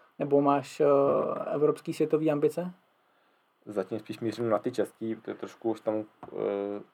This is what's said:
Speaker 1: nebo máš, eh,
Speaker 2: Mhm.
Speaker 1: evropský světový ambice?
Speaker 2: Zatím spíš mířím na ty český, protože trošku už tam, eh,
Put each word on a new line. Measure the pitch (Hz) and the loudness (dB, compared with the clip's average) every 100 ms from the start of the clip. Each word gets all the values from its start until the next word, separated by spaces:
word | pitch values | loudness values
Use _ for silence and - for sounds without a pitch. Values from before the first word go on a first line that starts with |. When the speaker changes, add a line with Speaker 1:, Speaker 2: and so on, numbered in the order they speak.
| _ - | _ -8
Speaker 1:
nebo | 143 143 | 2 4
máš, | 143 143 139 - | 6 2 0 2
eh, | 147 | 4
Speaker 2:
Mhm. | 139 139 143 - - - | 6 6 2 0 -4 -4
Speaker 1:
evropský | 143 151 151 - | 2 2 2 -4
světový | 160 156 156 156 | -2 0 2 2
ambice? | 147 151 151 180 180 _ _ _ _ _ _ _ _ - | 2 0 -2 -6 -10 _ _ _ _ _ _ _ _ -8
Speaker 2:
Zatím | 104 92 113 | -6 -4 -6
spíš | - - | -10 -6
mířím | 113 107 117 | -6 -4 -2
na | 104 | 0
ty | 127 | 0
český, | 120 104 - 113 110 | -2 -4 -4 -8 -8
protože | - | -10
trošku | 104 117 - 113 | -10 -12 -6 -4
už | 110 | -4
tam, | - 107 107 _ | -4 -4 -6 _
eh, | - - 104 101 101 101 - | -14 -6 -4 -2 -4 -8 -12